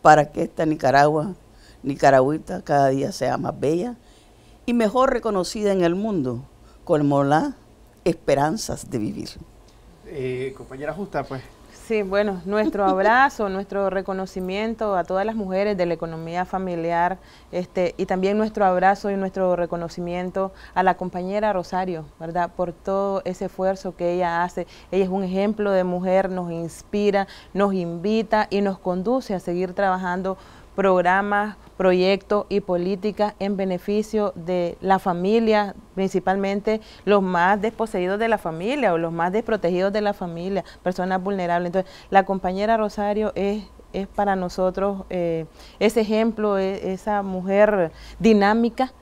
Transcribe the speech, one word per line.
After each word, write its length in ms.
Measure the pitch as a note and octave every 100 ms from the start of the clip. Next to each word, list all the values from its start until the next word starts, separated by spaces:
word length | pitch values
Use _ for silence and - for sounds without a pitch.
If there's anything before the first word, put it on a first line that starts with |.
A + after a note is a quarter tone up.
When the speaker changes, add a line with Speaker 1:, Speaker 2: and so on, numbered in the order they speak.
Speaker 1:
para 300 | E3 D3+ D3
que 120 | -
esta 220 | E3 - D#3+
Nicaragua, 680 | D3+ C3+ C#3 D3 D3+ F#3+ F3+ - - - -
nicaragüita, 760 | B2+ C#3 C#3+ C3+ C3 D#3 - F3+
cada 280 | - C#3+ C#3
día 220 | C3+ C#3
sea 260 | - B2+ C3
más 220 | - C#3
bella 360 | C3+ E3+ A#3+ A#3 - - _ - - - -
y 80 |
mejor 380 | A#3+ G#3+ B3+ C4+
reconocida 600 | B3 A3+ G3+ F3 A3+ G#3
en 100 | G3
el 120 | E3+ F3+
mundo 480 | A3 F#3+ B2+ A#2 C#3 - - - -
como 380 | D#3 D3 C#3+
la 320 | C#3 D3+ C#4+ - - - - - -
esperanzas 840 | D#3+ - C#3 D3+ F#3+ - C3+ -
de 80 | B2
vivir. 300 | G#2 G#2 - - - - - - - - -
Speaker 2:
Eh, 480 | D3+ B2+ B2+ C3 -
compañera 380 | - C3 D3
Justa, 300 | D#3 G3 D3
pues, 180 | C3+ C3 - - - - -
Speaker 3:
Sí, 120 | A3
bueno, 380 | F#3+ G3+ G#3 F#3+ F3
nuestro 400 | G#3 G#3+ G#3 G3
abrazo, 640 | F#3+ G3+ B3 C4+ - G3+
Speaker 2:
<laughs> 0 |
Speaker 3:
nuestro 400 | F#3+ G3 G3 G3
reconocimiento 1040 | F#3 F#3+ F#3+ F#3+ F#3+ F#3 G3 A3 A3+ G#3+ F#3+
a 80 |
todas 220 | E3+ F#3 G#3
las 100 | A3+
mujeres 400 | F#3+ F#3 G3+ G3
de 100 | F3
la 80 |
economía 520 | E3 E3 D#3+ E3 F3 F3+
familiar, 720 | F#3+ F#3 E3+ E3 E3+ F3 F#3+ - - -
este, 440 | F3 F3 - F3+ -
y 80 | F#3+
también 320 | F#3 F#3+ G#3
nuestro 260 | G#3+ G#3+
abrazo 480 | G3 F3+ F#3 G3 G#3
y 60 | G3
nuestro 400 | F#3+ F#3+ F#3 F3
reconocimiento 960 | E3+ F3 E3+ - F3 F3 F3+ F#3+ F#3+ F#3+ -
a 100 | -
la 120 | F#3 F3
compañera 560 | F#3+ F3+ F#3 G3+ G#3+
Rosario, 540 | F#3+ E3 F#3 F#3 E3 D3+ -
¿verdad? 320 | E3 E3+ E3+ -
Por 160 | F3
todo 500 | E3+ - G3 G3 G3 F3+
ese 180 | F#3 F#3
esfuerzo 460 | - F#3+ F#3+ F#3+
que 200 | E3+ F3
ella 280 | F3 F3 E3+
hace. 260 | F3 - E3+ - -
Ella 140 | F#3
es 60 | F#3
un 160 | F#3+ F#3
ejemplo 440 | F#3+ G3+ G#3 G#3
de 140 | F#3+
mujer, 460 | F3+ F3+ F#3 F#3+ F#3+
nos 200 | F#3 F3
inspira, 760 | E3 E3+ - - G#3 G#3 G3 F#3+ - -
nos 200 | F#3 G3+
invita 760 | F#3+ E3+ E3+ F#3+ A3 A3 G#3+ G#3
y 120 | G3+
nos 180 | G3 F#3+
conduce 540 | F#3 F3+ F#3 B3+ B3
a 80 | F#3
seguir 320 | F#3 F3 F#3
trabajando 640 | F#3 G3 F#3 F#3 F3+ F#3+ F#3+ - - - -
programas, 840 | G3 F#3 F3 F#3+ G#3 G3+ G#3+ G3 - -
proyectos 680 | F#3 F3+ F#3 G3 - G#3 -
y 120 | G3+
políticas 720 | G3 F3+ F3 G3 G#3 F#3 G#3 -
en 180 | G3 G3
beneficio 720 | F#3+ F3+ - G#3 G#3+ A3 G#3 F3+
de 420 | E3 F3+ F3 -
la 180 | F#3+ F#3+
familia, 760 | F#3+ F3 F#3 A3+ A3 G#3+ G3+ - - -
principalmente 840 | F#3+ F#3+ F#3 G3 G3 G3+ G#3 A3 - - -
los 160 | G3+
más 400 | F#3+ F3+ F3 G#3
desposeídos 580 | G#3+ A3+ A3 F#3+ F3+ G#3
de 80 | A3+
la 100 | G#3+
familia 560 | F3 D#3+ G3 D4 A3+
o 40 | E3
los 140 | E3
más 200 | E3 E3+
desprotegidos 600 | G3+ A#3 G#3+ E3+ F3+ F#3+
de 100 | G#3
la 120 | G#3
familia, 500 | G3+ F3+ E3+ F3+ G3 - -
personas 380 | F3+ F#3 F#3 F#3
vulnerables. 460 | F3+ G3 F3 F3 F3
Entonces, 240 | F#3+ F#3 - -
la 160 | G3 F#3+
compañera 520 | F#3+ F#3 F#3+ G#3 A3+
Rosario 540 | G#3 G#3 G#3 G#3 G#3+ -
es, 280 | G3+ G#3+ G3+ - -
es 140 | F#3 G3
para 280 | - G3+ F#3+
nosotros, 680 | F3+ - F#3 F3+ G3 G3 F#3
eh, 360 | F#3 E3+ E3 D#3+ - - -
ese 220 | G#3 A3+
ejemplo, 560 | G#3+ A3 A3+ G#3+ G#3 G3
e-, 360 | F#3+ G3 F#3
esa 280 | F#3+ - G#3
mujer 680 | G3 F#3 F#3 G3 G#3 G#3 E3 - - -
dinámica 760 | F#3 G#3+ G3+ A3 A#3 A3+ C4 -